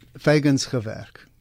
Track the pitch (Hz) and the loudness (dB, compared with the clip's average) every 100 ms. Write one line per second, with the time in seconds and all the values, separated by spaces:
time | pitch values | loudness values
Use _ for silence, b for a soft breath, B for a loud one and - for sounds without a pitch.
0 | - - 151 151 143 135 - 127 107 101 | -20 -4 2 4 4 2 0 -6 -6 -12
1 | 107 - - _ | -16 -20 -20 _